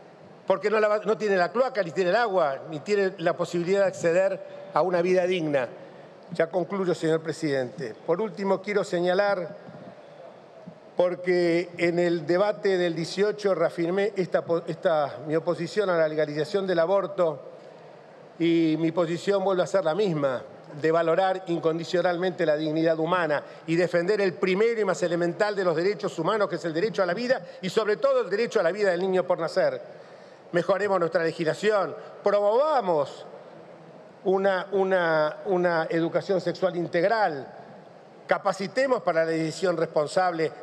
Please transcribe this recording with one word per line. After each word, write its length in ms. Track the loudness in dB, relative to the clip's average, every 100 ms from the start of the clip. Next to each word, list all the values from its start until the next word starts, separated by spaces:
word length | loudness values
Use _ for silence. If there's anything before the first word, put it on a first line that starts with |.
| -20 -20 -20 -8 -2
porque 240 | 0 2
no 80 | 2
la 80 | 2
va, 120 | 2
no 200 | 0 0
tiene 180 | 2 2
la 140 | 2
cloaca, 320 | 2 0 0
ni 80 | -4
tiene 200 | 0 2
el 60 | 2
agua, 440 | 2 2 0 -2 -8
ni 80 | -10
tiene 360 | -2 0 0 0
la 180 | -2 0
posibilidad 440 | -2 -2 0 2
de 60 | 2
acceder 520 | 0 0 2 2 -2 -10 -14 -4
a 100 | 0
una 200 | 2 2
vida 240 | 2 2 2
digna. 420 | 0 0 0 -2 -8 -20 -20 -20 -20 -10
Ya 140 | -2 0
concluyo, 460 | 0 -2 -2 -2
señor 280 | -2 0 0
presidente. 680 | -2 -4 -2 -2 -2 -6 -12 -8 -2
Por 140 | -2
último, 420 | -2 -2 -2 -2
quiero 220 | 0 -2
señalar, 840 | 0 0 2 2 2 0 -4 -10 -18 -18 -18 -20 -20 -20 -20 -20 -20 -20 -20 -20 -10 -2
porque 720 | -2 -2 -2 0 2 0 -2 -2
en 200 | -2 0
el 280 | 0 0 0
debate 500 | 0 0 0 0 0
del 180 | 0
dieciocho 600 | -2 -6 -2 -2 0 -2
reafirmé 580 | 0 0 -2 -2 0 -2 -2
esta 280 | -2 -2
po-, 200 | 0 -2 -2
esta, 540 | -2 0 2 0 -4 -4
mi 80 |
oposición 540 | -2 0 -2 -2 -2 0
a 80 | 2
la 100 | 2
legalización 600 | 0 -2 -2 -2 -2 0
del 120 | 0
aborto, 640 | 2 2 0 0 -2 -2 -10 -18 -20 -20 -20 -20 -20 -20 -16 -2
y 380 | 2 4 2 2
mi 140 | 0
posición 500 | 0 0 -2 0 2
vuelve 200 | 2 2
a 40 | 2
ser 160 | 2
la 120 | 2
misma, 480 | 2 2 2 0 -2 -6 -18 -18 -2
de 140 | 2
valorar 520 | 4 4 4 4 2 -2
incondicionalmente 1000 | 0 0 0 -2 0 2 2 0 0
la 120 | 2 2
dignidad 420 | 2 2 2 2
humana 440 | 2 2 2 0 -2 -12 -2
y 100 | 0
defender 440 | 2 2 2 2
el 140 | 0
primero 440 | 0 0 2 2 2
y 60 |
más 180 | 0 0
elemental 540 | 0 0 0 0 0 0
de 80 |
los 100 | 0
derechos 440 | 2 0 0 -4 -2
humanos, 320 | -2 0 0
que 60 | -2
es 80 | -4
el 80 |
derecho 280 | -2 -2 0
a 40 | 0
la 80 |
vida 260 | 0 0 -2 -4 -10
y 80 | -4
sobre 260 | 0 0 2
todo 240 | 2 2
el 80 | 0
derecho 320 | 0 0 2
a 20 |
la 100 | 2
vida 180 | 2 2
del 100 | 2
niño 240 | 2 0
por 140 | 2 0
nacer. 420 | 0 0 0 0 -8 -18 -20 -20 -20 -20 -4
Mejoremos 480 | -2 2 2 2 2
nuestra 240 | 2 0
legislación, 720 | 0 -2 -2 0 2 2 0 -4 -14 -2
promovamos 1000 | 2 2 4 4 2 2 2 0 0 -6 -16 -18 -20 -20 -20 -20 -20 -20 -20 -8
una, 420 | 0 2 2 0 0
una, 640 | 0 2 2 2 2 2 -2 -2
una 400 | 0 2 0 0
educación 540 | 0 0 -2 -2 -2
sexual 340 | -2 -2 -2 -2
integral, 800 | -2 0 2 2 0 -2 -10 -16 -20 -20 -20 -20 -20 -12 -4
capacitemos 760 | -2 -2 -4 -4 0 2 0
para 220 | 0 0
la 60 | 2
decisión 460 | 0 -2 -2 0 0
responsable 760 | 0 0 0 0 0 0 -2 -4